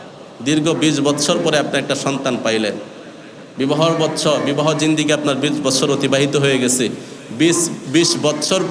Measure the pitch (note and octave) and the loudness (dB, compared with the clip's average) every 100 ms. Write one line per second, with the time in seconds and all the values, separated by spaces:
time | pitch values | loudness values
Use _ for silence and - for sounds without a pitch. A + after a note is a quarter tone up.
0 | - - - - A#2+ D#3 D3+ D#3+ D#3 C#3+ | -16 -20 -20 -8 0 2 2 2 2 2
1 | C#3 D3 - E3+ E3+ D3 C3 C#3+ C3 C#3 | 0 0 0 2 2 2 0 -2 -2 -2
2 | D3 C#3 C3+ A#2+ A2+ A2 G#2 F#2+ - - | -2 -2 -2 -2 0 0 0 -4 -10 -16
3 | - - - - - - C3+ D3 E3 D#3 | -18 -18 -20 -20 -18 -4 0 2 2 2
4 | D#3 - D#3+ C#3+ C3 C#3+ D3+ D3+ D#3 D#3 | 0 0 0 2 0 0 0 2 0 2
5 | D3 D3 D3 C3 D3 D3 C3+ C3 D3+ C#3 | 2 0 0 0 0 0 0 0 0 0
6 | C#3 C3+ C#3+ D3 C#3 C3 B2 - A2 - | 2 2 2 2 2 2 2 2 0 -4
7 | - - - A2 D#3+ F3 E3 D3 - C#3+ | -12 -16 -12 0 2 2 0 -4 0 2
8 | E3 C3 C#3+ D3+ - F#3+ E3+ | 2 2 0 0 -2 -2 0